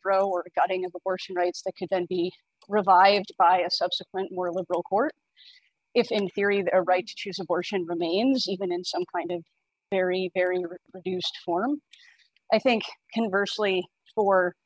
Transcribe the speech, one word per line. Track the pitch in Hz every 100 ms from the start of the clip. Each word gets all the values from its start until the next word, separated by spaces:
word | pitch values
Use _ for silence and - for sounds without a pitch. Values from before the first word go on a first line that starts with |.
Roe | 190 190 196
or | 180 175
a | -
gutting | 175 185
of | 180
abortion | 175 - 185 -
rights | 180 180 -
that | 190 -
could | 185
then | 185 175
be | 185 175 - _ _ -
revived | 208 190 185 190 202 190 -
by | 175 185
a | 175
subsequent | - 185 202 185 190 190
more | 180 180
liberal | 175 180 175
court, | - 196 294 - _ _ - - _ _ _
if | 240 233
in | 208 196
theory | - 202 202 180
a | 185
right | 180 180
to | 214 -
choose | 202 185
abortion | 175 175 180 202 170
remains, | 170 170 185 254 262 -
even | 185 190
in | 175
some | 180 170 180
kind | 180 170
of | 175 170 _ _ _ -
very, | 196 185 185 185
very | 185 180 180
re-, | 175 180 _
reduced | 185 180 180 - -
form. | - 170 240 294 _ - - _ _ _ -
I | 220
think | 262 226 - - _
conversely | 220 226 190 196 - 208 185 175 _ _
for | - 202 190 180 -